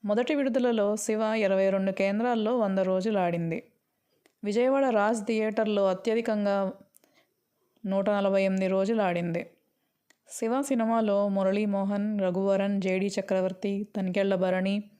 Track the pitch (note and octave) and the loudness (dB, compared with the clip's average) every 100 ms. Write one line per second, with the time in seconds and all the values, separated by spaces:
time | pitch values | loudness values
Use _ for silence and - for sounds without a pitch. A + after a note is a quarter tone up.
0 | G#3 G#3 A#3+ D4+ C4+ B3+ B3 A3+ G3+ G#3+ | -2 -2 0 0 0 0 0 2 0 0
1 | - G#3+ A3 A3 G3 F#3+ F#3+ F#3+ G3 G3 | -2 -2 0 0 2 4 2 2 -2 0
2 | G3 G#3 A#3+ A#3 G#3+ B3 G#3 F#3+ F#3 F#3 | 0 0 0 0 0 0 0 0 0 0
3 | G3 G#3 F3 E3+ E3 D#3+ - _ _ _ | 0 0 0 -2 -4 -6 -10 _ _ _
4 | _ _ _ _ G#3 G#3 B3 C#4 C4+ A3 | _ _ _ _ -4 0 2 2 2 2
5 | G#3 A#3 G3+ A3 G#3+ G#3+ G#3+ G#3 G3 F#3 | 2 0 -2 -2 0 -2 0 2 0 0
6 | A#3 A3+ A#3 G#3+ G3+ G3 F#3+ - - - | 0 -2 0 -2 0 0 -2 -6 -20 -20
7 | _ _ _ _ _ _ _ _ G3 G3 | _ _ _ _ _ _ _ _ -4 0
8 | G3 G3+ G3 G3 F#3+ F#3+ F#3+ F#3+ G3 A3+ | 0 0 2 2 2 0 0 0 0 0
9 | G3 F3 F3 E3+ - _ _ _ _ _ | 0 0 0 -2 -2 _ _ _ _ _
10 | _ _ _ - A3+ B3 C#4 C4 A3+ A3+ | _ _ _ -6 -2 -2 0 0 2 2
11 | A3 G3+ G3+ G3 F#3+ G3 G#3+ G3 G3 G3+ | 2 2 2 2 0 0 0 0 -2 -2
12 | G#3 G#3 F#3 F3+ G3 G3 G3 G3 F#3+ F#3 | -2 0 0 0 0 0 0 0 0 0
13 | G3+ G3 F#3+ F#3+ F#3 F#3 G3+ G3 G3+ - | -2 -4 -2 0 0 -4 -6 -4 -6 -6
14 | F#3 F3+ G3 F#3+ F#3 F#3 F#3+ G3+ G#3 _ | -2 0 0 2 0 0 0 -2 -6 _